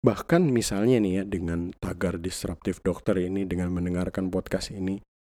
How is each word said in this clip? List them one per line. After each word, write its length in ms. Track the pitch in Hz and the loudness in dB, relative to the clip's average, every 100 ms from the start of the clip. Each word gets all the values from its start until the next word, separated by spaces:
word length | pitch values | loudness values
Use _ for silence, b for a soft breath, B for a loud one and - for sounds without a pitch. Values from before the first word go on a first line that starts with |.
Bahkan 480 | - 104 - 170 170 | 4 2 2 4 4
misalnya 480 | 120 107 98 113 127 | 2 2 2 4 4
nih 160 | 101 92 | 4 0
ya, 40 | 98 | -2
dengan 480 | 98 85 85 87 - | -4 -2 -2 -4 -6
tagar 400 | 95 87 92 87 | -6 -2 -2 -2
disruptive 640 | 90 - 92 87 98 90 | -6 -6 -6 -4 -4 -2
doctor 400 | - 85 - 95 | -2 -2 0 0
ini, 240 | 90 98 | 0 -2
dengan 240 | 95 90 90 | -2 -2 0
mendengarkan 640 | 90 90 90 90 - 92 | 0 0 0 -2 -2 -2
podcast 400 | 92 - 95 - | -2 -2 -4 -4
ini, 240 | 101 92 98 - _ _ | -6 -4 -4 -10 _ _